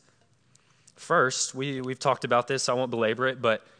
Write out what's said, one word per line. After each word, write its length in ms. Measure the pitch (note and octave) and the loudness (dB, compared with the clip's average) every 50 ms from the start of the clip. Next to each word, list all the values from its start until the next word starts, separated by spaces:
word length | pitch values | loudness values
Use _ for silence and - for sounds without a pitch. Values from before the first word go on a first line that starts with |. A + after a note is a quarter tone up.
| _ _ _ _ _ _ _ _ _ _ _ _ _ _ _ _ _ _ _ | _ _ _ _ _ _ _ _ _ _ _ _ _ _ _ _ _ _ _
First, 640 | - - - D#3+ F3 C3 B2+ B2+ - - - - | -12 -2 2 2 4 4 2 0 -2 -6 -6 -6
we, 240 | C3 C3+ C#3+ C3+ C3 | -6 -6 -6 -6 -6
we've 180 | B2+ B2+ B2+ - | -6 -8 -6 -2
talked 260 | - C#3+ B2+ - - | 0 0 0 0 0
about 220 | B2+ B2 A#2+ B2 | 2 2 2 2
this, 220 | - C3+ B2+ - - | 0 -2 -2 -2 0
I 40 | B2 | 0
won't 180 | B2 C3 B2 | 0 0 -2
belabor 340 | A#2+ A2+ A2+ G#2+ A2+ A#2 B2+ | 0 0 0 0 0 0 -2
it, 160 | C3 B2+ B2+ | -2 -2 0
but 240 | B2 A#2 A2 - - - _ | 0 0 0 0 -4 -12 _